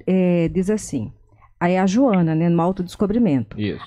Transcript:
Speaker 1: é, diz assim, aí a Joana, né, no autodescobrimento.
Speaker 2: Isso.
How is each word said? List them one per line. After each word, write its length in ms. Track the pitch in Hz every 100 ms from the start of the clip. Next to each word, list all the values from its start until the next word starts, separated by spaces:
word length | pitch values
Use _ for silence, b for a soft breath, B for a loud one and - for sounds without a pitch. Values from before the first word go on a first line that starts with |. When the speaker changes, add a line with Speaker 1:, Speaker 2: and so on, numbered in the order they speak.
| -
Speaker 1:
é, 420 | 185 180 175 165
diz 220 | 156 185
assim, 420 | 214 - 123 - - _ b b _
aí 180 | 175 185
a 100 | 190
Joana, 480 | 208 269 190 165
né, 140 | 160 170
no 120 | 170
autodescobrimento. 1000 | 170 190 180 - 202 220 226 135 110 -
Speaker 2:
Isso. 240 | 104 76